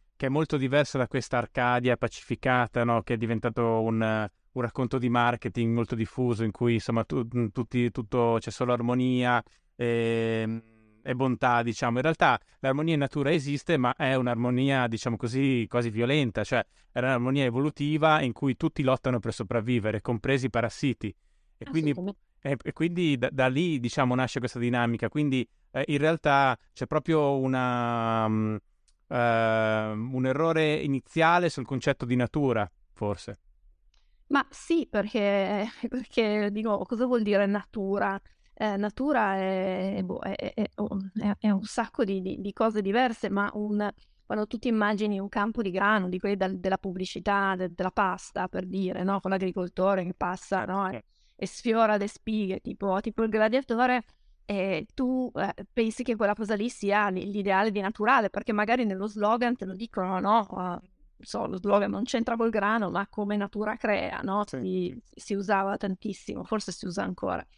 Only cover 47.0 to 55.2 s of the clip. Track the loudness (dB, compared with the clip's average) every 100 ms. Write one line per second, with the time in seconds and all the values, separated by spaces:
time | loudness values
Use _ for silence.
47 | -6 -6 0 2 2 0 -4 -4 -4 0
48 | 0 -2 -8 -6 -6 -4 -4 -2 -2 -2
49 | 0 0 0 -2 -2 -2 -4 0 2 2
50 | -2 -4 -4 -6 -2 -2 0 -2 -4 -6
51 | -12 _ _ -10 -10 -6 0 4 4 2
52 | -2 -8 -4 -2 -2 -4 -8 -6 -2 -2
53 | -2 -2 0 4 4 2 0 2 2 2
54 | -2 _ _ _ -6 -2 -2 -2 -4 -4
55 | -2 0